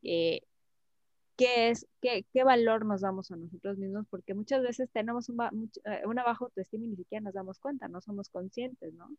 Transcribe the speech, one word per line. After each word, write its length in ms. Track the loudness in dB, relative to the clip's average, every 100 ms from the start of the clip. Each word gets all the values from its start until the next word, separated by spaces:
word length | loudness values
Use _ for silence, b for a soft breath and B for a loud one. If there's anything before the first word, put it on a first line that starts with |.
eh, 380 | 0 2 2 0 _ _ _ _ _ _ _ _ _ 2
qué 320 | 4 6 4
es, 180 | 2 -4 _
qué, 240 | -2 0 0
qué 100 | 4
valor 440 | 8 8 8 4 2
nos 160 | 0
damos 280 | 0 -2 -6
a 60 | -12
nosotros 400 | -12 -8 -6 -4
mismos, 300 | -4 -6 -6
porque 240 | -10 -6
muchas 300 | -6 0 2
veces 260 | 2 -2 -4
tenemos 380 | -2 -2 -2 -4
un 80 | -2
ba-, 140 | -2
much-, 260 | -2 -8 -10
eh, 220 | -6 -4 -2
una 180 | 0
baja 220 | 0 0 -4
autoestima 400 | -6 -6 -6 -6
y 20 |
ni 80 | -8
siquiera 260 | -8 -8
nos 120 | -6
damos 240 | -8 -8 -8
cuenta, 280 | -6 -6 -6
no 140 | -10
somos 300 | -8 -8 -8
conscientes, 640 | -8 -8 -6 -8 -8 -14
¿no? 160 | -14 -18